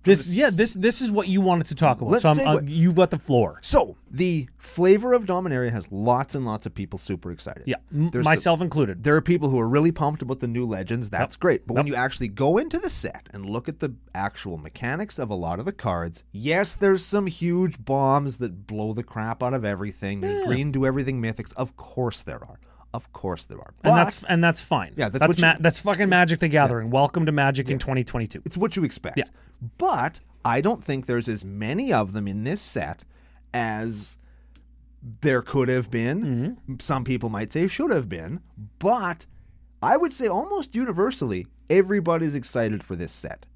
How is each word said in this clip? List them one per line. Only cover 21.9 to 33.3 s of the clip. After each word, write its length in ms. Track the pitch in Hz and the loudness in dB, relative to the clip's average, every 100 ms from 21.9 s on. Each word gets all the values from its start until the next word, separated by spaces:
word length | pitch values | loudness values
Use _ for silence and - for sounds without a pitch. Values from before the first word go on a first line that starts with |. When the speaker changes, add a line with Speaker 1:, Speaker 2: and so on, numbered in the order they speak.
| - 120 - | -6 -6 -6
Speaker 2:
there 180 | - 123 | -12 -14
are. 140 | - - - - - | -16 -20 -20 -20 -14
Of 180 | 117 - | -14 -14
course 320 | - 98 85 | -10 -8 -8
there 140 | - - | -10 -18
are. 140 | - - | -18 -2
Speaker 1:
And 120 | - 175 | 4 6
that's, 240 | 170 - | 4 0
Speaker 2:
But 80 | - | 0
Speaker 1:
and 100 | 170 | 2
that's 160 | 170 160 | 2 2
fine. 340 | - 139 87 - | 0 -2 -2 -4
Speaker 2:
Yeah, 120 | 110 | -2
that's 100 | 127 | 4
Speaker 1:
That's 80 | 160 | 4
Speaker 2:
what 100 | 170 | 6
you 80 | 165 | 4
Speaker 1:
ma-, 100 | - | 4
that's 200 | 160 - | 2 2
fucking 280 | 202 185 202 | 0 2 4
Magic 300 | 180 170 165 | 4 4 2
the 80 | 170 | 2
Gathering. 400 | 147 135 117 113 | 4 4 2 0
Speaker 2:
Yeah. 40 | |
Speaker 1:
Welcome 320 | 131 147 175 156 | 2 2 2 0
to 60 | |
Magic 340 | 147 139 135 131 | 2 2 2 -2
in 40 | |
Speaker 2:
Yeah. 40 | 135 | -2
Speaker 1:
twenty 260 | - 131 | -2 -2
twenty-two. 380 | 120 123 110 - | -2 -4 -6 -8
Speaker 2:
It's 120 | - 175 | -10 -2
what 180 | 202 190 | -2 0
you 80 | |
expect. 320 | 151 - - 143 | -2 -4 -6 -6
Speaker 1:
Yeah. 80 | - - - _ 117 - | -6 -10 -20 _ -16 -4
Speaker 2:
But 420 | 359 269 139 - - - | -2 0 -4 -6 -20 -6
I 160 | 117 117 | -2 0
don't 240 | 170 240 | 0 -2
think 220 | - 135 123 | -4 -6 -2
there's 200 | 120 120 | -4 -2
as 140 | 107 | -8
many 480 | 95 98 107 165 269 | -8 -8 -4 -4 0
of 200 | 143 101 | 0 0
them 140 | 107 101 | -4 -6
in 140 | 98 | -4
this 160 | 120 196 | -4 -4
set 440 | - 120 73 - - _ _ | -4 -4 -6 -10 -18 _ _